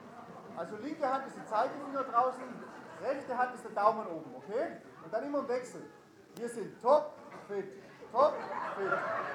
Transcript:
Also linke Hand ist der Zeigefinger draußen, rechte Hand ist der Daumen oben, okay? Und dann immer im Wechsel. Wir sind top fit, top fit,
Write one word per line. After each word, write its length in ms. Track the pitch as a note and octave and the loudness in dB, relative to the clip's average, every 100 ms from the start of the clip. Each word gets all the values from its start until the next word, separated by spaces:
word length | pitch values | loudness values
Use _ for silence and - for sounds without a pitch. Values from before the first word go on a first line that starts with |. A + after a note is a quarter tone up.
| - - - - - - | -16 -16 -16 -14 -12 -8
Also 200 | E3+ G#3+ | -8 -6
linke 220 | C4 D#4 | -6 0
Hand 220 | C4+ C4 - | 2 0 -2
ist 100 | - | -10
der 100 | E3 | 0
Zeigefinger 580 | G#3+ C4+ D4+ C#4+ C#4 B3+ | 2 2 0 -4 -2 2
draußen, 320 | A#3 B3+ B3+ B3+ F#3+ - - - - | 6 4 2 -8 -10 -12 -14 -14 -6
rechte 320 | G#3 D4 - A#3+ | -2 -2 0 2
Hand 180 | B3 | 2
ist 100 | A#3+ | 0
der 80 | A3 | -4
Daumen 340 | G#3 G#3 A3 G#3 | 4 6 4 -2
oben, 240 | D#3+ C3+ - | -6 -8 -12
okay? 420 | F#3+ A3+ E4 - - - | -4 0 0 -4 -14 -16
Und 80 | D#3+ | -4
dann 120 | A3 | -2
immer 160 | C#4+ C#4+ | 0 0
im 80 | A#3+ | 2
Wechsel. 340 | B3 - F3 - - - - - - | -2 -2 -10 -12 -16 -20 -20 -18 -8
Wir 100 | A#3 | -6
sind 320 | A#3 F3 - | -4 -8 2
top 320 | A#3 D4 - - - - - | 8 8 6 -8 -16 -14 -6
fit, 160 | G3+ - - - - - | -4 -4 -10 -16 -18 -2
top 220 | A3+ D4+ - - - - G3 | 6 6 6 -4 -4 -4 -2
fit, 140 | F#3+ - - - - | 0 2 0 -2 -2